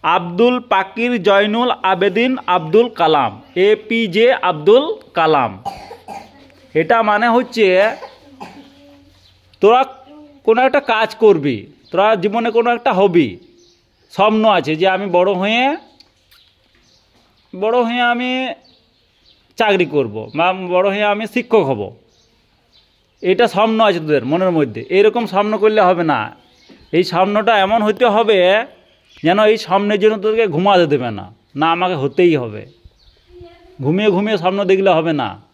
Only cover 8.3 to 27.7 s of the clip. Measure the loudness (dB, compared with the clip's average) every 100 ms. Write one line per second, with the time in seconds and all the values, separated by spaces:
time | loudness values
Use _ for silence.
8.3 | -20 -20 -20 -20 _ -20 -20 _ _ _
9.3 | _ _ _ 4 4 0 -8 -20 -20 -20
10.3 | -8 -2 2 2 0 -2 -2 -4 2 2
11.3 | 4 0 -6 -12 _ _ 0 0 0 -2
12.3 | -2 -2 0 0 -2 -2 2 2 2 0
13.3 | -6 _ _ _ _ _ _ _ 0 0
14.3 | 2 2 0 -2 -2 0 -2 -2 0 0
15.3 | 0 -2 0 -2 -4 -12 _ _ _ _
16.3 | _ _ _ _ _ _ _ _ _ _
17.3 | _ _ -6 -2 0 0 0 -2 -2 -4
18.3 | -4 -6 -10 _ _ _ _ _ _ _
19.3 | _ _ -4 0 0 0 0 -2 -6 -10
20.3 | -2 -2 -2 -2 0 0 0 -2 -2 -4
21.3 | -6 0 0 0 -4 -8 -14 _ _ _
22.3 | _ _ _ _ _ _ _ _ _ -2
23.3 | 0 0 0 0 2 0 0 0 -2 0
24.3 | -2 0 0 -2 -6 -2 2 2 0 -4
25.3 | -2 -2 0 0 2 2 2 0 -2 -4
26.3 | -12 _ _ _ -20 _ -2 -2 0 0
27.3 | 0 0 0 2